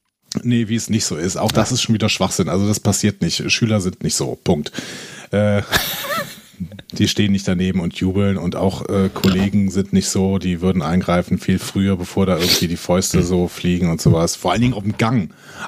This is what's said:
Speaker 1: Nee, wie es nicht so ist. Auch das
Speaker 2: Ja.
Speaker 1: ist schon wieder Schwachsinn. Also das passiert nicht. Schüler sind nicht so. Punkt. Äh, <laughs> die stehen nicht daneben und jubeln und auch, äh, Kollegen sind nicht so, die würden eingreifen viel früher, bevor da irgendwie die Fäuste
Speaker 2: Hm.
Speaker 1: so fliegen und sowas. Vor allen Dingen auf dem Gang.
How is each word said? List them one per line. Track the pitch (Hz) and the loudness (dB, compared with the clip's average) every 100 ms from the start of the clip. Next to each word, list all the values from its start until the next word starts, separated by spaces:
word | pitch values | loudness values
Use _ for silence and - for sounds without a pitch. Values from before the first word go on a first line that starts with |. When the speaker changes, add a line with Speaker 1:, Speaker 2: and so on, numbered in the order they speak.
| _ _ _ - | _ _ _ -4
Speaker 1:
Nee, | 120 120 107 | 0 0 2
wie | 113 | -2
es | - | 0
nicht | 107 - | -2 0
so | 76 | -2
ist. | 90 - | -4 0
Auch | 110 | 2
das | 120 107 | 2 2
Speaker 2:
Ja. | 123 | 0
Speaker 1:
ist | |
schon | - | 2
wieder | 107 107 | 2 2
Schwachsinn. | - 95 - 87 | 0 0 0 0
Also | 92 104 | 2 2
das | 104 | 2
passiert | - 95 107 - | 0 2 0 0
nicht. | 85 - - | -2 -2 -2
Schüler | - 113 107 | 0 2 2
sind | 90 - | 0 -4
nicht | - - | -4 -2
so. | - - | -4 -4
Punkt. | - 80 - - - - - - - | 0 0 0 -8 -12 -14 -16 -18 -4
Äh, | 101 104 101 - | 0 2 2 0
<laughs> | - - - 539 640 571 - - - 120 - - | -4 -4 -6 -6 -6 -6 -12 -20 -14 -12 -12 -16
die | - 101 | -2 -2
stehen | - 104 | 2 2
nicht | 98 - | 2 0
daneben | 90 92 92 | 0 0 0
und | 87 - | -4 -2
jubeln | 92 95 101 95 | -2 0 0 0
und | 87 - | -2 0
auch, | 95 - - | -2 -2 -4
äh, | 98 95 | 0 0
Kollegen | - 95 92 98 104 98 | 0 0 2 2 2 2
sind | 90 95 | 0 0
nicht | 95 - | 0 2
so, | 104 95 98 | 0 0 0
die | 92 85 | -2 0
würden | 92 92 | 0 0
eingreifen | - 90 - 180 - 90 | 2 0 2 0 0 -2
viel | - 95 | 0 0
früher, | - 101 98 92 | 0 0 0 0
bevor | 90 - 95 | -2 0 2
da | 87 | 2
irgendwie | 90 - 87 | 2 2 0
die | 85 | -2
Fäuste | - 90 - - | 0 0 2 2
Speaker 2:
Hm. | 87 | 2
Speaker 1:
so | 90 87 | 2 0
fliegen | - 90 90 87 | -2 0 2 2
und | 82 | 2
sowas. | - 82 82 - | 4 4 2 -2
Vor | 90 | -2
allen | 95 | 2
Dingen | 123 113 | 2 0
auf | |
dem | 98 101 | -4 0
Gang. | 113 123 82 - - - | 0 2 -2 -8 -20 -14